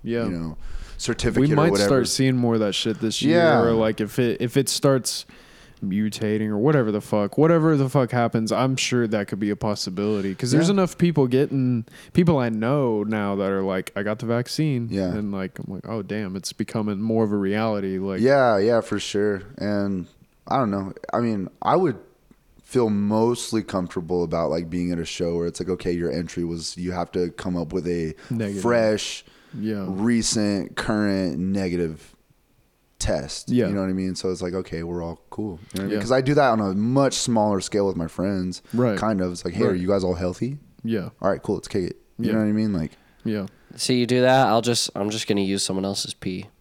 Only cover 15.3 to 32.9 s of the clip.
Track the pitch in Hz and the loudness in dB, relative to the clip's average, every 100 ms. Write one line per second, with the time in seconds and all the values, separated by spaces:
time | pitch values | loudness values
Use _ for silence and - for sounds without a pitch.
15.3 | 101 95 - - 98 - 113 95 101 101 | -4 -6 -8 -10 -10 -8 -8 -6 -6 -4
16.3 | 95 - - 107 117 107 98 110 113 110 | -6 -10 -8 -6 -2 -2 -2 0 2 2
17.3 | 104 98 104 113 104 98 95 98 95 120 | 2 0 0 0 -2 -2 -4 -4 0 4
18.3 | 139 123 104 104 117 104 104 - 104 104 | 6 6 4 4 2 2 -4 -2 0 0
19.3 | 98 - - 101 101 101 98 85 _ _ | 0 -6 -8 -2 -2 -2 -4 -6 _ _
20.3 | _ - 135 117 98 95 - - 110 117 | _ -4 -2 0 -2 -4 -10 -4 -2 0
21.3 | 107 92 _ - 151 180 107 - _ _ | -2 -6 _ 0 2 2 -2 -10 _ _
22.3 | _ _ - _ 127 113 104 101 107 113 | _ _ -20 _ 0 2 2 2 2 2
23.3 | 120 - 113 98 98 90 - 82 90 85 | 0 -2 -4 -2 -4 -2 -6 -2 -2 0
24.3 | 82 82 80 85 90 87 87 82 - 85 | 0 0 -2 -4 -4 -2 -2 -6 -4 -2
25.3 | 85 85 - 87 90 92 87 85 78 82 | -2 -4 -4 -6 -4 -2 -2 -2 -2 -4
26.3 | - 85 85 78 - 90 90 87 95 87 | -4 -4 -4 -8 -6 -6 -4 -4 -2 -2
27.3 | - 95 90 80 90 82 87 80 78 - | -4 -6 -4 -2 -4 -2 -2 -4 -8 -8
28.3 | 117 107 101 104 120 110 107 - - - | -4 -4 -2 0 2 2 0 -4 -10 -16
29.3 | _ _ - 107 107 92 95 113 117 110 | _ _ -8 -6 -4 -4 -2 2 2 2
30.3 | 117 104 101 76 - - 107 104 98 92 | 0 0 0 -4 -6 -2 0 2 0 0
31.3 | 69 92 98 95 87 82 78 - _ _ | -2 -2 0 0 -2 -2 -4 -16 _ _
32.3 | _ _ _ _ _ _ | _ _ _ _ _ _